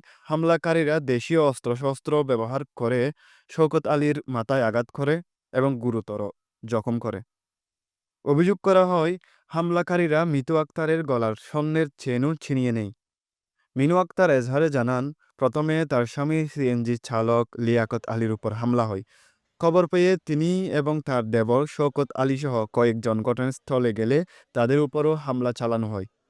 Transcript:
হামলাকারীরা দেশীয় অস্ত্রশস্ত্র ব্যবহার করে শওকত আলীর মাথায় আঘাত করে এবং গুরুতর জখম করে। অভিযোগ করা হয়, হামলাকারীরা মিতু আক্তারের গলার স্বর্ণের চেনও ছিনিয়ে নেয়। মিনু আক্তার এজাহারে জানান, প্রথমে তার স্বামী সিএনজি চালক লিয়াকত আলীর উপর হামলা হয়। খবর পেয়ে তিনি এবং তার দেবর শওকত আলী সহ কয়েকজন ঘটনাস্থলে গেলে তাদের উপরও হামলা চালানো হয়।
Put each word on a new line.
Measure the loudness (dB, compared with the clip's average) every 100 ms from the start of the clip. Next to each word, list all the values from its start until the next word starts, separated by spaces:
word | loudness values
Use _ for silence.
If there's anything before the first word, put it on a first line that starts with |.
| -8 _ -4
হামলাকারীরা | 0 2 2 2 0 2 0
দেশীয় | 0 -2 2 2
অস্ত্রশস্ত্র | 2 2 -4 -2 -2 -4 -2 0
ব্যবহার | 0 -2 -2 -6 -8 -6
করে | -2 0 -2 -4 _ _ _
শওকত | 0 2 2 0
আলীর | 2 2 0 -4
মাথায় | -4 0 2
আঘাত | 2 0 -2
করে | -4 -2 -2 -4 _ _
এবং | -2 0 0
গুরুতর | -2 -4 -4 -6 -8 -10 _ _
জখম | -4 -4 -2 -4
করে। | -4 -8 -10 _ _ _ _ _ _ _ _ _ 0
অভিযোগ | 2 4 2
করা | 4 4 4
হয়, | 2 0 -2 _ _ _
হামলাকারীরা | -4 0 0 0 0 2 2 2
মিতু | 0 0 0
আক্তারের | 0 -2 -2 0
গলার | 0 0 0 -4
স্বর্ণের | -6 -4 -2 0 -2 -4
চেনও | -4 0 0 -2
ছিনিয়ে | -4 -2 0
নেয়। | -2 -4 -10 _ _ _ _ _ _ _ -2
মিনু | 2 2
আক্তার | 0 2 4
এজাহারে | 4 2 0 0
জানান, | 0 0 -2 -4 -8 _ -2
প্রথমে | -2 0 0 0 0
তার | 0 -2
স্বামী | -2 -2 -2 -2
সিএনজি | -2 0 0 -2 -4
চালক | -2 -2 2 0 0 -2
লিয়াকত | 0 2 0 -4 -4
আলীর | -2 -2
উপর | -2 -4
হামলা | -4 0 0 0
হয়। | -4 -10 _ _ _ _ -4
খবর | 2 2 2
পেয়ে | 2 2 2 0
তিনি | -2 0 0 -2
এবং | -2 -2 -2
তার | -2 -2 0
দেবর | 0 2 2 0
শওকত | -2 -2 0 -4 0
আলী | -2 0
সহ | -2 -2 -2
কয়েকজন | 2 2 2 0 -2
ঘটনাস্থলে | 0 -2 -2 -6 -4 0 0
গেলে | 0 0 0 -2 -10 _
তাদের | -2 2 2
উপরও | 0 0 0 0
হামলা | -2 -2 -2
চালানো | -2 -2 -2 -2
হয়। | -6 -10 _